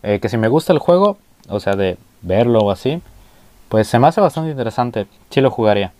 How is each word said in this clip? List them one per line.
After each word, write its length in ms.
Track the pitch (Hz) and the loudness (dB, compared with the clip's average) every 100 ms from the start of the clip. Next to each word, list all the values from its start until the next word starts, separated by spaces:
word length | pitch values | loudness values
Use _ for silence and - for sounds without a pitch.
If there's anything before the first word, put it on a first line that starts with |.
Eh, 180 | 107 101 | -2 -4
que 80 | 113 | -2
si 80 | 117 | -2
me 100 | 110 | 0
gusta 240 | 147 - | 0 2
el 80 | 160 | 0
juego, 380 | - 180 202 196 _ _ - | 2 2 2 -2 _ _ -8
o 100 | 101 | -6
sea, 160 | - 98 | -4 -2
de 220 | 95 90 _ _ | -2 -4 _ _
verlo 380 | 90 95 120 113 | -4 0 2 2
o 120 | 104 | 2
así, 300 | 95 127 165 - - - _ - _ - | 0 -4 -6 -10 -20 -20 _ -20 _ -4
pues 200 | 110 107 | -2 0
se 120 | 120 | 2
me 80 | 139 | 2
hace 140 | 170 | 2
bastante 300 | 185 160 160 | 0 -2 -8
interesante, 560 | 143 117 - 123 113 101 _ _ | -6 -6 -4 -4 -4 -8 _ _
sí 120 | - | 0
lo 100 | 135 | 0
jugaría. 400 | 127 110 101 95 _ | 2 0 2 -2 _